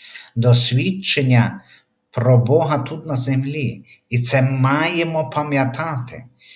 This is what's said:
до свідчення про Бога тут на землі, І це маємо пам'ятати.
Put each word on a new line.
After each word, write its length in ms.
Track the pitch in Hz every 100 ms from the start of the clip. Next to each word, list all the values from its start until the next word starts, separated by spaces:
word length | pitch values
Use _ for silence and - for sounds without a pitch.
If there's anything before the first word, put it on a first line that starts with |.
| - - - 117
до 180 | 120
свідчення 1080 | 120 - 123 185 190 - 147 127 123 98 - - _ _ _ _
про 280 | - 120 123
Бога 400 | 117 156 151 143
тут 280 | 120 156 151
на 80 |
землі, 680 | 131 139 131 139 151 120 - - _ _
І 80 | 123
це 240 | 120 139
маємо 880 | 131 135 131 147 165 170 165 160 147
пам'ятати. 960 | 151 147 139 123 139 160 131 - 76 - _ -